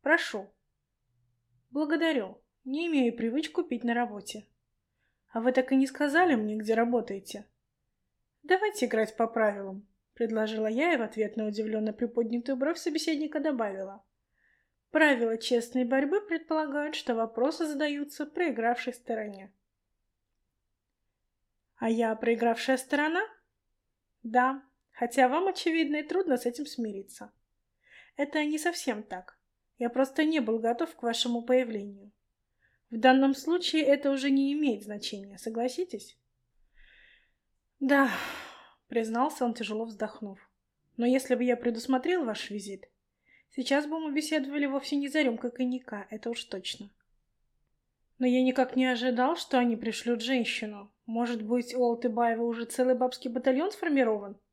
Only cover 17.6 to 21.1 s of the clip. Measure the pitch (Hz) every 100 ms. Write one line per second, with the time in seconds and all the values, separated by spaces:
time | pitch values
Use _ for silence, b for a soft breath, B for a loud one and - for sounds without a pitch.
17.6 | 320 285 302 285 285 - 302 349 349 226
18.6 | 226 240 - 240 - 220 214 196 190 _
19.6 | _ _ _ _ _ _ _ _ _ _
20.6 | _ _ _ _ _